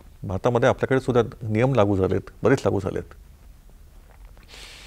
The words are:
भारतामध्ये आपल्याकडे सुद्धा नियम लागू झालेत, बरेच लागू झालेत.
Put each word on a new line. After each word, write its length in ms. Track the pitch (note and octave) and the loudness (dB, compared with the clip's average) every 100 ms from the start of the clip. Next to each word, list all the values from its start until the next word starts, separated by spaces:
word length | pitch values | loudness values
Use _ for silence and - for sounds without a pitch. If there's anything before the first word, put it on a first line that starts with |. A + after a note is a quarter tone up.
| - - | -20 -14
भारतामध्ये 460 | G2+ F#2 B2 A#2+ B2+ | -8 -2 0 2 2
आपल्याकडे 300 | G#2+ A#2 C3 | 2 0 -2
सुद्धा 480 | C3 A#2+ A2 - G#2+ | 0 0 0 -4 -4
नियम 280 | G#2+ B2+ B2+ | 0 2 2
लागू 220 | G2+ G2 | 2 2
झालेत, 240 | F#2 F#2+ - - | 0 -2 -6 -4
बरेच 160 | - C3+ | 0 2
लागू 200 | G#2 G2+ | 0 -2
झालेत. 240 | F#2+ F2+ F2+ - - - - - - - - - - - - - - - - - | -4 -8 -10 -18 -20 -20 -20 -20 -20 -20 -20 -20 -20 -20 -20 -20 -20 -20 -20 -20